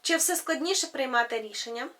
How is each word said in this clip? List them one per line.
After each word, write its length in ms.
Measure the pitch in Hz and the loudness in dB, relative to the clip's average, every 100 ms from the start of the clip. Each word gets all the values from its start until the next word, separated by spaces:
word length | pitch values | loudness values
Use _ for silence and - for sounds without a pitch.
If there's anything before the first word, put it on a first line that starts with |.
Чи 140 | - 330 | 2 2
все 200 | - 339 | 4 0
складніше 500 | - 285 330 381 320 | 0 -2 2 0 0
приймати 560 | 277 262 247 233 226 | -2 2 2 2 -2
рішення? 460 | 214 - 233 233 294 | -4 -8 -6 -6 -8